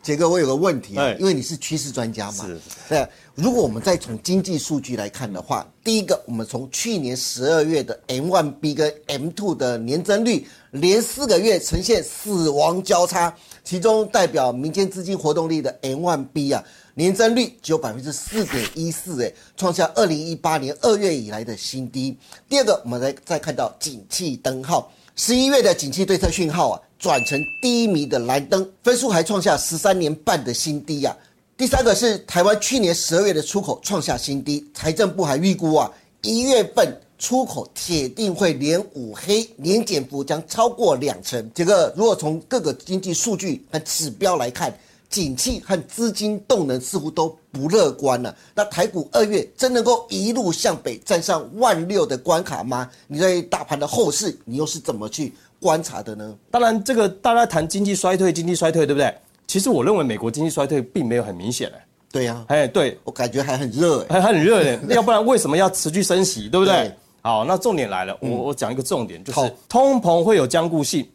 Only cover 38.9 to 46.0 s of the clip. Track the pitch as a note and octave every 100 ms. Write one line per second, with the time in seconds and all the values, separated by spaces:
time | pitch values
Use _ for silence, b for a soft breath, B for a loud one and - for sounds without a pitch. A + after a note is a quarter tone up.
38.9 | C#3+ A#2 G2+ D#3 G#3+ A3+ - D3 G#3+ -
39.9 | E3 B2+ C#3 C#3 D#3 D#3+ - A#3 A#3+ G#3
40.9 | C3 C#3+ F#2 - B2 A2+ C#3 F3 G3 D3+
41.9 | D#3+ A3+ F#3+ D3+ D#3+ - B3+ D3+ B2+ -
42.9 | F#3+ F#3 D#3+ - F#3+ F#3 C3 - D#3 -
43.9 | - D3+ G#2 F#3+ E3+ A#2+ B2 D#3 - b
44.9 | b b - D#3+ B2 B3+ G#3+ - F#3+ -
45.9 | -